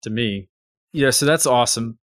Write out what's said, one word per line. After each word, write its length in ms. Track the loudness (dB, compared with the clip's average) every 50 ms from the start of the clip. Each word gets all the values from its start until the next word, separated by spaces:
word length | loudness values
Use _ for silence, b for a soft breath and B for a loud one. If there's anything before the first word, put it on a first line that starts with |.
| -12
to 60 | -8
me. 400 | -6 -4 -4 -4 -4 -6 -10 -14 _ _ _ _ _ _ _ _ -2
Yeah, 160 | 0 2 2
so 140 | 2 2 2
that's 200 | 2 2 2 2
awesome. 540 | 2 2 2 2 2 0 -4 -6 -8 -10 -14